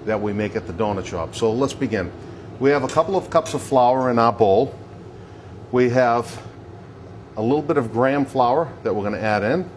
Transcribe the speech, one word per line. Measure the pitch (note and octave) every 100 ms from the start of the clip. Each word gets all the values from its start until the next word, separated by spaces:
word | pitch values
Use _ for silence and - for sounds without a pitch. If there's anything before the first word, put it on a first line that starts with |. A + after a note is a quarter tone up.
that | G#2 A2
we | G#2
make | G#2 G#2 G#2
at | F#2
the |
donut | F2 G#2+ G2 F2+
shop. | F#2 D#2+
So | - A2+
let's | A#2 C3+
begin. | - C3+ G#2 E2+ - - - - -
We | C3+
have | C#3+
a | C3
couple | D#3 E3+ F#3+
of | -
cups | E3 D#3+
of | C#3
flour | - C3 A#2+ C3 B2+
in | A#2
our | A#2
bowl. | G#2 G#2+ G2 C3 - - - - - - - - - -
We | B2 B2
have | B2 B2 A#2+ A#2 - - - - - - - - - - -
a |
little | A2+ D3
bit | D3 D#3
of | A2+
graham | A2 C3 C#3+ C3+
flour | C3+ A#2+ C#3 D3 -
that | A2+
we're | G2+
gonna | G2+ G2+
add | G#2+ G#2
in | G#2 D#3+ F3